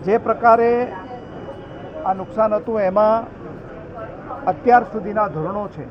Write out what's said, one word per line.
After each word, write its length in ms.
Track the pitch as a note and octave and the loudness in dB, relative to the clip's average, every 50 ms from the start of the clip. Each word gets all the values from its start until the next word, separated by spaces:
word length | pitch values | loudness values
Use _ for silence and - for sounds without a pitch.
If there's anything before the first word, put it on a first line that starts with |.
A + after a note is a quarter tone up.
| - | 2
જે 140 | F#3 G3+ A#3 | 2 2 2
પ્રકારે 540 | - - A3 - A3+ A#3 A3+ A#3 A#3 A#3 A#3+ A#3+ B3 - - - - - - - - - - - - - - - - - - - - - - - - | 2 0 -2 4 6 6 8 8 6 4 4 2 0 -2 -6 -10 -12 -12 -12 -14 -14 -14 -14 -12 -12 -12 -12 -14 -14 -14 -14 -14 -14 -14 -12 -8 -2
આ 80 | F#3 F#3+ | -2 -2
નુકસાન 400 | F#3+ F#3 - - G#3+ A3 A3 G#3+ | -2 -4 -8 0 2 2 2 2
હતું 280 | G#3 G#3+ - A3+ A3 | 0 0 0 0 2
એમાં 420 | G3+ F#3 F#3 G3+ G#3+ G#3+ A3 A3+ A3+ - - - - - - - - - - - - - - - - - - - - - - - - | 2 2 4 4 4 6 4 2 0 -4 -12 -14 -14 -14 -14 -14 -14 -14 -16 -16 -16 -14 -14 -14 -12 -12 -14 -14 -12 -12 -12 -6 -2
અત્યાર 380 | - F#3 - - B3 A#3+ A#3+ A#3 | -2 -2 0 4 6 6 6 6
સુધીના 440 | - - A3 F#3+ G3+ G3+ G#3+ G#3 G3 | 4 -6 -6 -6 -4 0 0 0 0
ધોરણો 400 | - D#3 D#3 E3+ G3 G#3 G#3 F#3+ | 0 -4 -4 -4 -4 -4 -6 -8
છે 160 | - - C#3+ - | -8 -12 -14 -14